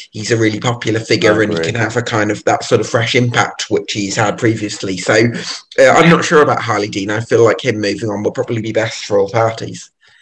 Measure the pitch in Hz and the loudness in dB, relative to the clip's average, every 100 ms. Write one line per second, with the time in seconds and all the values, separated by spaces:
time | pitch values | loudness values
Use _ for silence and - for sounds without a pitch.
0 | - 107 104 113 110 107 127 117 120 110 | -16 -12 -2 0 2 0 -4 -4 -2 -4
1 | - 110 107 110 107 82 82 117 110 123 | 0 2 2 2 0 0 -2 -2 -2 -2
2 | 117 110 104 98 - - - 113 104 117 | -2 -2 0 -2 -2 -2 0 0 0 -2
3 | 113 123 120 117 98 - - 104 - 107 | 0 0 2 0 -2 -4 -4 -2 -2 -6
4 | 98 120 104 90 117 113 104 - 101 92 | -4 -2 -2 0 0 0 -4 -8 -6 -6
5 | - 113 120 113 - - - - 131 117 | 0 2 2 0 -8 -12 -8 4 6 6
6 | 165 165 - 160 135 113 117 107 104 98 | 6 4 4 4 4 2 -2 -2 -2 -4
7 | 98 107 117 117 113 - 131 107 101 - | -4 -4 0 4 4 4 -2 -2 -2 -2
8 | 113 104 104 - 120 117 110 110 113 - | -4 -4 -4 -2 -4 -4 -2 -2 -2 -6
9 | - 101 98 117 113 113 110 - - _ | -2 0 2 2 0 -2 -10 -12 -16 _
10 | _ _ | _ _